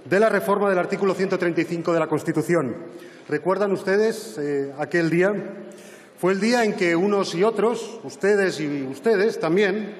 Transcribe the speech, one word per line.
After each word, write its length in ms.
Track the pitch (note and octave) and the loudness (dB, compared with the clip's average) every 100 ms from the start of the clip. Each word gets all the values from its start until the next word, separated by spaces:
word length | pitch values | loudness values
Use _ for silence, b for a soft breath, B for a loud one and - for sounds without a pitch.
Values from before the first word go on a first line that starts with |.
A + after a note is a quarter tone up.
de 160 | - F3+ | 0 4
la 80 | A3 | 4
reforma 420 | G3+ - G3+ G3+ | 2 0 0 2
del 100 | F#3 | 2
artículo 340 | F3 F#3+ G3 | 0 0 0
ciento 260 | E3+ F#3+ F#3 | 0 0 0
treinta 220 | F3+ E3+ | 0 0
y 40 | D#3+ | -2
cinco 280 | E3+ E3+ | -2 0
de 60 | E3 | 0
la 100 | D#3 | 2
Constitución. 680 | D#3 - D#3+ D3+ E3+ C#3+ - - B B B B | -2 0 -2 2 2 0 -4 -10 B B B B
¿Recuerdan 420 | D3 D#3+ F#3+ G3+ | -4 0 0 0
ustedes, 680 | F#3 - G3 A3 A3 - - | 0 0 2 2 -2 -10 -8
eh, 360 | D3 C#3+ C#3 C#3 | -4 -2 -4 -6
aquel 320 | D3 F3 E3 | -2 0 2
día? 220 | E3 F#3 G3+ - - - B B B B - | 2 2 0 -6 -12 -16 B B B B -2
Fue 160 | F3 | 0
el 80 | F#3+ | 2
día 240 | G#3+ B3 A3 | 2 2 2
en 100 | - | 2
que 200 | F3 E3+ | 2 2
unos 380 | G3 G3+ F#3 E3+ | 2 2 0 0
y 80 | |
otros, 560 | G#3 A3 G#3 A3+ - - | 0 2 0 0 -8 -12
ustedes 560 | C3+ - G3 G#3 F#3+ D3 | -16 -2 2 4 2 0
y 260 | D3+ C#3+ C3 | -4 -4 -6
ustedes 540 | C3 A3+ G#3 G#3+ G#3+ | -4 0 2 2 0
también 560 | A#3+ F#3 G#3 G#3 G#3 - | 0 2 2 0 -6 -12